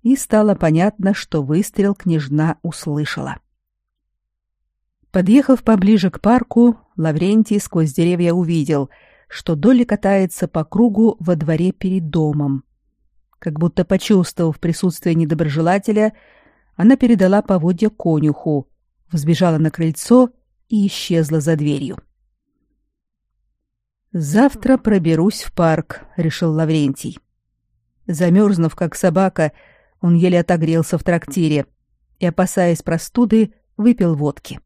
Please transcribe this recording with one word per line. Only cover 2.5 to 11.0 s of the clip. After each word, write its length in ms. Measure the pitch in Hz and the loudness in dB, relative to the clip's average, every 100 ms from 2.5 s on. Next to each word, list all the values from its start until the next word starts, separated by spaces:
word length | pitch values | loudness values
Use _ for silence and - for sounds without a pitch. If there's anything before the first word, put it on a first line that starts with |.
| - | -4
услышала. 760 | 170 - 156 147 151 - 139 - _ _ _ _ _ _ _ _ _ _ _ _ _ _ _ _ _ | -10 -10 -8 -6 -6 -8 -10 -12 _ _ _ _ _ _ _ _ _ _ _ _ _ _ _ _ _
Подъехав 520 | 190 185 262 269 254 | -2 4 4 4 0
поближе 460 | - 214 196 214 180 | 2 2 4 2 0
к 120 | - | -2
парку, 560 | 202 247 240 233 240 226 _ - | 0 0 0 2 2 0 _ -4
Лаврентий 640 | 160 151 180 220 208 208 | -2 -2 0 2 2 -2
сквозь 340 | - 165 160 | -2 -2 -2
деревья 400 | 151 170 175 175 | 0 0 2 0
увидел, 560 | 175 165 165 147 147 131 _ _ _ _ | 0 0 -2 0 -2 -2 _ _ _ _
что 280 | - - 151 | -12 -6 0
Долли 280 | 208 254 | 4 4
катается 640 | 240 208 190 196 185 - 175 | 2 -2 0 0 -2 -4 -6
по 160 | 165 | -4
кругу 540 | 156 202 240 202 | -4 0 0 2